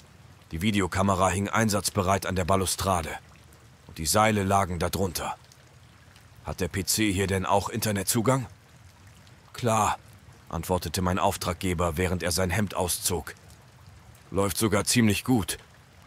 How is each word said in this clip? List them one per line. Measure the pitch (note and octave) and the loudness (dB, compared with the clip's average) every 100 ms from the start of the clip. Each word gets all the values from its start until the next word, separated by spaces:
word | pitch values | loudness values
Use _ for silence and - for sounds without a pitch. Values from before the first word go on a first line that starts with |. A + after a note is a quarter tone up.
| - - - - - | -20 -20 -20 -20 -12
Die | E2 | -4
Videokamera | G#2 G2+ F#2 F#2+ G2 F#2 F#2+ | 0 0 0 2 2 2 2
hing | F#2 G2+ | 0 0
einsatzbereit | G#2+ A2+ G2 - - F2+ G2 E2 | 0 0 0 -2 0 0 0 0
an | F#2 | -2
der | |
Balustrade | E2+ G2 F#2 - - F2+ D#2+ - - - - - - - - | 2 2 0 -2 0 0 -2 -10 -14 -20 -20 -20 -20 -20 -16
und | - | -6
die | D#2+ | 0
Seile | G#2+ A2 G#2 | 4 4 4
lagen | F#2+ G2 F#2+ F2+ | 2 2 2 -2
darunter. | F2 E2 F#2+ D#2 - - - - - - - - - - - - | -2 0 -2 -2 -6 -8 -16 -20 -20 -20 -20 -20 -20 -20 -20 -16
"Hat | - D2 | -10 -6
der | F2 | -4
P | - | -4
C | F2 - A2 | -2 0 2
hier | F#2 F#2+ | 2 0
denn | F#2+ F#2 | 0 2
auch | G2+ - | 0 0
Internetzugang?" | A2+ A2 G2+ F#2+ A#2+ A2 C3 A#2 - - - - - - - - - - | -4 -2 -2 0 0 2 2 0 -14 -20 -20 -20 -20 -20 -20 -20 -20 -20
"Klar", | - A#2 A2 G2 - - - - - - | -4 2 4 2 0 -8 -20 -20 -20 -10
antwortete | E2+ D#2+ F2+ E2+ F2 | -6 -2 -2 -2 -2
mein | F2+ F2+ | 0 2
Auftraggeber, | F#2+ - F#2 F2 F#2+ E2+ F2 D#2 | 0 0 -4 -4 -2 0 0 0
während | F#2 F2 | -2 -2
er | E2+ | -2
sein | F2 F#2 | -2 0
Hemd | F#2 G2+ | 0 -2
auszog. | - F2+ - - F2 - - - - - - - - - - - | -2 -2 -2 -2 -4 -6 -14 -20 -20 -20 -20 -20 -20 -20 -20 -6
"Läuft | F#2 G2+ - | -2 0 2
sogar | A2+ G2+ | 2 2
ziemlich | G2 B2 A2+ G2 | 2 4 4 2
gut. | - B2+ F2 - - - - - | 2 0 0 -6 -12 -20 -20 -20